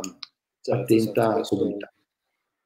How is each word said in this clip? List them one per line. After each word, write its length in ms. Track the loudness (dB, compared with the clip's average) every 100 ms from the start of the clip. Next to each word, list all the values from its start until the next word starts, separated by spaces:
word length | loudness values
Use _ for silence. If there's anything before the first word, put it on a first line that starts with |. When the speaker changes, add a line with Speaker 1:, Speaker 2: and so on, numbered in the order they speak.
| -6 -10 -16 _ _ _
Speaker 1:
Certo, 200 | -4 -2
Speaker 2:
attenta 400 | 2 2 2 2
Speaker 1:
certo, 80 | 2
adesso 220 | 2 0 -2
Speaker 2:
comunità. 360 | -2 -4 -10 _ _ _ _ _ _ _